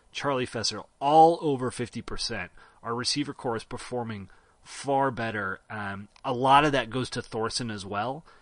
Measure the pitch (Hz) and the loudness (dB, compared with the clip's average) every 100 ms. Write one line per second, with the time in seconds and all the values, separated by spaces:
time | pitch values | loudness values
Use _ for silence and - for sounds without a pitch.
0 | _ - 143 131 127 120 107 104 - _ | _ -6 -2 -2 -2 -4 -4 -6 -12 _
1 | 139 160 160 170 160 131 127 - 120 123 | 6 8 8 8 0 0 -2 -4 -6 -6
2 | - 101 - 107 90 - - _ 113 117 | -8 -6 -6 -6 -8 -14 -20 _ -6 -4
3 | 120 147 139 - 131 113 - 120 - 123 | -2 -2 -4 -6 -4 -4 -6 -12 -6 -6
4 | 113 104 92 - _ _ - - 135 135 | -6 -8 -12 -20 _ _ -20 -10 0 2
5 | 135 117 113 107 98 95 - 107 101 98 | 2 0 -4 -2 -4 -8 -10 -10 -8 -8
6 | 104 _ 131 123 135 139 151 139 113 127 | -12 _ -6 0 6 8 8 2 -2 -4
7 | 117 123 - 113 110 - 120 104 95 101 | -4 -6 -6 -4 -4 -4 -6 -8 -6 -4
8 | 117 151 - - | -4 -6 -12 -20